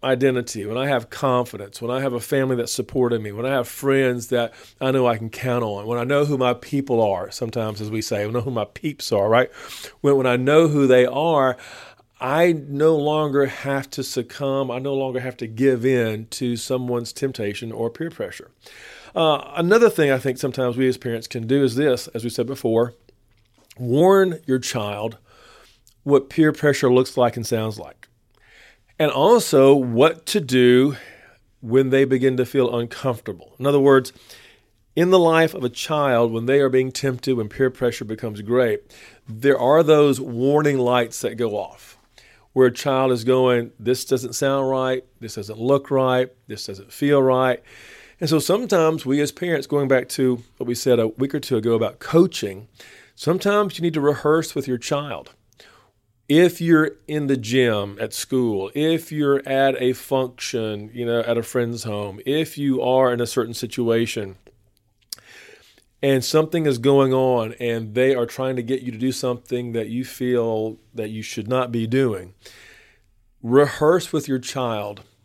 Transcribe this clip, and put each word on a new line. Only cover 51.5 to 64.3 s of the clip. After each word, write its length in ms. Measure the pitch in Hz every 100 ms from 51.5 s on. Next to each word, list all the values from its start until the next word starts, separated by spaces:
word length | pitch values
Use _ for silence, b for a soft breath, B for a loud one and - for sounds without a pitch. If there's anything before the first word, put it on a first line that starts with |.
| 123
ago 180 | 110
about 240 | 117 107 -
coaching, 720 | - 160 180 - 104 95 117 _ B B B _
sometimes 600 | - 180 202 208 202 -
you 60 |
need 120 | 170
to 60 | 156
rehearse 540 | 143 143 151 156 156
with 140 | - 135
your 100 | 123
child. 520 | - 143 147 92 65 _ _ _ b b b _ _ _ _
If 320 | 147 175 175
you're 300 | 165 165 156 - -
in 200 | 151 143
the 100 | 135
gym, 600 | 110 127 123 107 101 101
at 140 | 113
school, 560 | - - 131 120 104 98
if 380 | 143 156 160 160
you're 340 | 151 143 139 -
at 280 | 135 135 127
a 100 | 131
function, 960 | 127 - 135 131 123 - 123 110 104 107
you 100 | 120
know, 160 | 120 117
at 160 | 113 117
a 60 |
friend's 400 | 113 127 120 117
home, 380 | 113 104 101 98
if 320 | - 147 151 -
you 240 | 143 127
are 320 | 123 131 131
in 80 | 120
a 60 | 120
certain 260 | - 113
situation 840 | 117 117 - 117 113 117 - 101